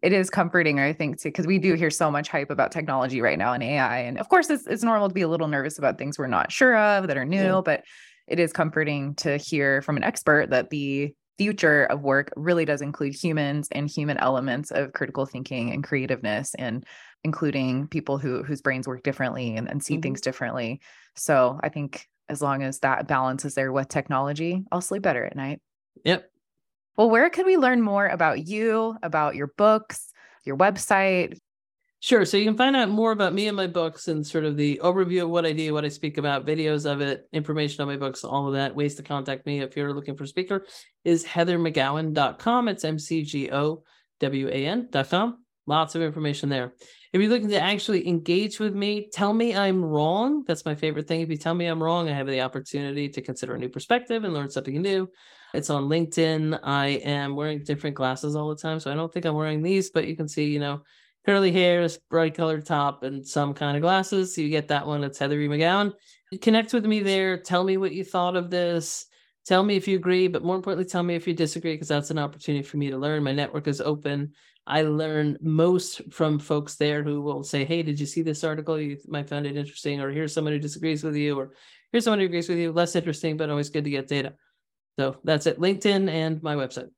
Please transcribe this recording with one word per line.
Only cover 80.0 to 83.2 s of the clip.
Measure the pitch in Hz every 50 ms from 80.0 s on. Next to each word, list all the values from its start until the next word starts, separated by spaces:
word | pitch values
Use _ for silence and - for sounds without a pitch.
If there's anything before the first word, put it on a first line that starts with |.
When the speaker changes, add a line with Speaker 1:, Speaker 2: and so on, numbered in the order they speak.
| 139 139
Speaker 2:
"Here's | 139 147 160 151
someone | 151 160 156 151 151
who | 147
disagrees | 147 147 147 - 160 160 156 151 151
with | 160 151
you," | 147 147 147 143 139
or, | 135 131 - _ - - - - _ _
"Here's | - 233 220
someone | 233 214 208
who | 190
agrees | 185 170 175 170 -
with | 180 170
you." | 170 165
Less | 160 170 170 170 170
interesting, | 180 156 175 151 -